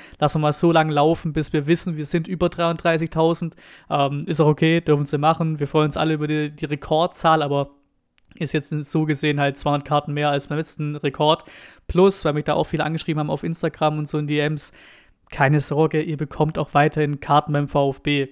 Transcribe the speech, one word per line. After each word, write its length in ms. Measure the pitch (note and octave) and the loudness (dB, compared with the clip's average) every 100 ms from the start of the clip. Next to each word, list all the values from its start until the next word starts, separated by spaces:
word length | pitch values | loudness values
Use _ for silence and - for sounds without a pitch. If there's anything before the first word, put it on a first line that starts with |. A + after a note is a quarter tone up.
| - - | -12 -2
Lass 180 | D3+ D#3 | 0 2
uns 60 | |
mal 100 | D3+ | 0
so 180 | D3 E3+ | 2 4
lange 220 | E3 D#3 | 4 4
laufen, 400 | D3 D3+ E3 E3 | 4 2 2 -2
bis 220 | D3 D3 | -4 -2
wir 120 | D#3 C#3+ | -2 2
wissen, 300 | E3+ F3+ D#3 | 0 0 -6
wir 80 | |
sind 240 | D3 F3 D#3+ | -4 -4 -2
über 220 | F3 F3 | -2 -2
dreiunddreißigtausend." 1040 | - E3+ E3 E3+ E3 E3 D#3+ E3 E3 E3 - - - - | 0 -2 0 0 0 0 2 2 0 -6 -10 -20 -18 -4
Ähm, 360 | D3 C#3 C#3+ - | 0 0 -2 -4
ist 120 | D#3+ | 2
auch 100 | D3+ | 4
okay, 340 | D3 D#3+ E3+ | 4 4 2
dürfen 240 | E3 C#3+ C#3+ | 2 2 2
sie 100 | C#3+ | 0
machen. 440 | D3+ D#3 D#3+ D#3 | 2 2 0 -2
Wir 60 | C#3+ | 0
freuen 200 | D#3 D3+ | 0 0
uns 100 | D3 | 0
alle 160 | D#3 | -2
über 140 | D#3 D3+ | 0 -2
die, 240 | D3+ D3+ | -2 -4
die 160 | D3+ D3 | -6 -6
Rekordzahl, 720 | D3 - D#3 F3+ - E3+ D#3+ | -6 -2 0 0 0 2 2
aber 300 | C#3+ C#3+ C#3 _ _ _ _ _ _ | 2 -2 -4 _ _ _ _ _ _
ist 180 | - D#3 | -8 -4
jetzt 160 | D#3 - | -4 -4
so 380 | D3+ D3 D#3+ D#3 | -8 -2 -2 0
gesehen 340 | C#3+ D3+ D3 | 0 0 0
halt 160 | C#3 C3+ | 0 -2
zweihundert 320 | D3+ C#3+ C#3+ | -2 -2 0
Karten 240 | D3 C#3+ | -2 0
mehr 160 | D3 D3 | -2 -2
als 200 | C#3+ - | -2 -4
beim 100 | D3 | -6
letzten 380 | D#3+ - D3 D3 | -6 -8 -8 -4
Rekord. 480 | D3 - D3+ E3 - - - - - | -6 0 2 2 -2 -20 -20 -20 -4
Plus, 360 | E3+ G3 - D#3 | 4 4 4 -2
weil 80 | |
mich 100 | D3 | -2
da 80 | D3+ | -2
auch 120 | D#3 | -2
viele 200 | D#3 D#3 | -2 -2
angeschrieben 360 | D#3 D#3+ - D3+ | -2 -4 -4 -4
haben 100 | D3+ | -2
auf 140 | D3+ | -4
Instagram 520 | E3 E3 E3 - D3+ D3+ | -6 -4 -4 -2 -2 -2
und 120 | D3 | -4
so 100 | D#3 | -4
in 80 | D3 | -2
D 140 | D3 | -2
Ms, 340 | D3 D3+ - - - - _ _ - | -2 -4 -8 -18 -20 -20 _ _ -10
keine 300 | - C#3 D3+ | 0 4 4
Sorge, 420 | - D3 D#3 D#3 | 2 0 0 0
ihr 160 | D#3 D3 | -4 -6
bekommt 400 | D3+ - D#3 D#3+ | -6 -2 -2 -2
auch 160 | D3+ | 0
weiterhin 440 | C#3+ D3+ D#3 D3 C#3+ | 2 2 2 -2 -2
Karten 360 | - D3 - | 2 2 2
beim 140 | D3 C#3+ | -2 0
V 200 | D3 C#3 | 0 0
F 140 | C3+ | -2
B. 260 | - C#3+ C3+ | -2 -2 -2